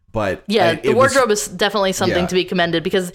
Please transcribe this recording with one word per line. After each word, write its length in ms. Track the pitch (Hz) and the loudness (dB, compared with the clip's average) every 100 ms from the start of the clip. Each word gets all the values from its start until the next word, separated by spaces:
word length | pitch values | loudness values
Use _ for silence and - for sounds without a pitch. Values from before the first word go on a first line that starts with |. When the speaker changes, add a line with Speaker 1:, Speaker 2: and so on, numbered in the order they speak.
| _ | _
Speaker 1:
But 300 | 113 101 92 - | -4 -4 -4 -2
Speaker 2:
Yeah, 220 | 202 170 | 2 2
Speaker 1:
I, 60 | 160 | 0
Speaker 2:
the 100 | - | 0
Speaker 1:
it 40 | 226 | 2
was 0 | 269 | 4
Speaker 2:
wardrobe 180 | 262 240 | 4 2
is 160 | 208 - | 0 -2
definitely 420 | 180 208 208 190 | -4 -2 0 -2
something 320 | 185 185 180 | 0 0 0
Speaker 1:
Yeah. 40 | 180 | 0
Speaker 2:
to 80 | 185 | -2
be 100 | 175 | -2
commended, 380 | 185 170 165 | 0 0 0
because 280 | 175 190 180 | 0 -2 -2